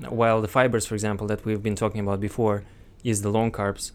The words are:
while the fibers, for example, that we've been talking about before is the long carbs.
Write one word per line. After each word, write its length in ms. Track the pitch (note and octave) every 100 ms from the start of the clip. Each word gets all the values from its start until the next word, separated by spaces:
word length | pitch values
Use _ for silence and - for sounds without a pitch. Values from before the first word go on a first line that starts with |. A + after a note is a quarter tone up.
| B2
while 320 | A#2+ A#2 A2+
the 80 | G#2+
fibers, 380 | C3 B2+ A#2 -
for 100 | G#2+
example, 320 | G#2+ G2+ G#2+
that 160 | G#2
we've 180 | A2+ G#2+
been 140 | G#2+ G2+
talking 240 | A2 A2
about 220 | G2+ G2
before 420 | G2+ - A2+ G#2 - - - -
is 200 | B2 G#2
the 60 | G2+
long 220 | G#2+ A2+
carbs. 400 | G#2+ G2+ G2 -